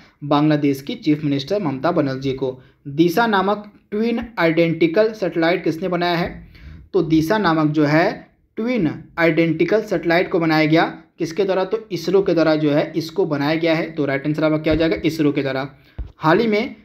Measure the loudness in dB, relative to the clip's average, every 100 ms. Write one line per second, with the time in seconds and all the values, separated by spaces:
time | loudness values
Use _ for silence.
0 | -20 _ 0 2 4 2 0 -2 -6 -6
1 | -2 0 0 -4 -2 -4 -2 -2 -2 0
2 | -2 -2 -4 -4 -4 -6 -16 _ -14 0
3 | 2 2 2 2 0 -2 -6 -20 _ -4
4 | -2 -2 -6 -2 0 4 2 2 2 4
5 | 2 0 -4 0 0 2 -2 -4 -2 -2
6 | 0 0 -2 -6 -18 -20 -20 -20 -4 -2
7 | 2 2 2 2 2 2 2 2 2 4
8 | 2 -2 -14 _ _ -8 -2 0 -2 -4
9 | -12 0 2 4 2 2 2 0 0 -4
10 | 0 0 2 0 0 2 4 4 2 -4
11 | -20 _ -8 -2 -2 0 -2 -4 -6 -6
12 | 0 2 2 2 2 2 2 0 0 -4
13 | -6 -4 -2 0 0 0 0 0 -2 -4
14 | -2 -2 -2 0 0 0 0 0 0 0
15 | -2 0 0 0 -2 -4 -6 -12 -20 -14
16 | -14 -2 2 4 4 0 -2 -8